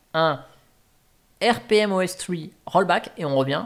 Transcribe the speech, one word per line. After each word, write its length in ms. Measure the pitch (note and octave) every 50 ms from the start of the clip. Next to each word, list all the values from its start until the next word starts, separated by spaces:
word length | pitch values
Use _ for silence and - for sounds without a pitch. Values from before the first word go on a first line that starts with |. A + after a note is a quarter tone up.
| _ _ -
un 280 | D#3+ E3 D#3+ C#3+ C3+ - - - _ _ _ _ _ _ _ _ _ _ _ _ _ _ _ _ _
R 180 | - A3+ A#3 - - -
P 100 | G#3+ G#3+
M 160 | G#3+ G3+ G3
O 80 | F#3
S 160 | F#3 F3+ F#3 -
three 340 | - - F3+ E3 D#3 - - _ _
rollback 460 | - - F3 F#3+ F3 E3+ G#3+ - - - -
et 80 | E3+
on 100 | D3 C#3 C3+
revient 280 | C3+ C3+ C#3 D#3+ G#3+